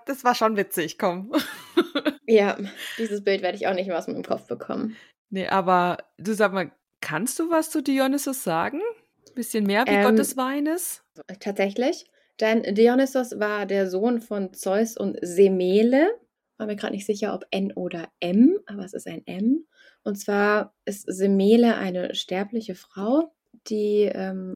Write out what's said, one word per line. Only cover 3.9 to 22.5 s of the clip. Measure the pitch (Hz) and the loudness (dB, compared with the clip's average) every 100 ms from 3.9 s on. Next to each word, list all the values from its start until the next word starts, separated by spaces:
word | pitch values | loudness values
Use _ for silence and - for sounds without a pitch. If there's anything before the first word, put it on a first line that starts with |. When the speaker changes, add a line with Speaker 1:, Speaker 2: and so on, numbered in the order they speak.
| 165 | -4
Speaker 2:
aus | - | -4
meinem | - | -8
Kopf | 185 - - | -6 -6 -6
bekommen. | - - - 220 220 - _ _ | -10 -6 -6 -6 -8 -18 _ _
Speaker 1:
Nee, | 190 180 | -8 -2
aber | 190 180 180 180 - - - | 0 2 2 2 -2 -10 -10
du, | 180 | -6
sag | 214 202 | 0 0
mal, | 190 165 - _ _ | 0 -6 -10 _ _
kannst | - 156 240 - | -8 -4 -4 -4
du | 330 | 0
was | 330 320 | 0 0
zu | 311 | -2
Dionysos | 285 269 262 277 277 262 | 0 2 2 0 -2 -4
sagen? | 190 165 202 285 453 453 _ _ _ | -2 -2 -2 -4 -6 -8 _ _ _
Bisschen | - 226 220 202 | -10 -4 -2 0
mehr | 208 247 | 2 2
wie | 202 | 4
Speaker 2:
Ähm, | |
Speaker 1:
Gott | 208 220 | 6 4
des | - 262 | 2 -2
Weines? | 262 277 294 349 - - _ - - 185 | -4 -2 -2 -2 -6 -12 _ -20 -18 -10
Speaker 2:
Tatsächlich, | - 202 202 202 254 359 - _ _ - | -6 -2 -2 0 -2 -2 -8 _ _ -2
denn | 220 226 - | 2 2 2
Dionysos | 202 233 254 269 262 240 202 | 4 6 6 2 0 -4 -2
war | 208 208 196 | -2 -2 -2
der | 196 190 | 0 0
Sohn | 185 226 240 | 0 0 0
von | 226 208 190 | -2 -6 -6
Zeus | - 190 196 226 - | -6 -2 0 0 -2
und | 196 - | -6 -6
Semele. | 175 175 196 185 180 196 233 262 349 466 _ _ _ - | -2 4 6 4 2 4 6 6 4 0 _ _ _ -12
War | 214 | -8
mir | 208 | -6
grad | 208 | -6
nicht | 202 202 | -6 -4
sicher, | 208 202 | -4 -4
ob | 190 - | -6 -6
N | 196 196 | -4 -4
oder | - 180 170 165 _ | -4 -8 -8 -12 _
M, | 175 196 269 392 - | 0 6 6 6 -4
aber | 202 | -14
es | 190 | -12
ist | - 185 | -12 -12
ein | 165 - | -14 -12
M. | 180 220 311 320 _ _ _ | -4 0 0 -2 _ _ _
Und | 214 202 | -8 -6
zwar | - 202 208 208 202 _ | -2 0 2 2 -2 _
ist | - 202 - | -12 -10 -10
Semele | 190 196 196 196 226 233 214 | -2 2 4 6 6 6 2
eine | 190 180 180 | -2 -4 -6
sterbliche | - - 185 208 | -6 -6 -6 -4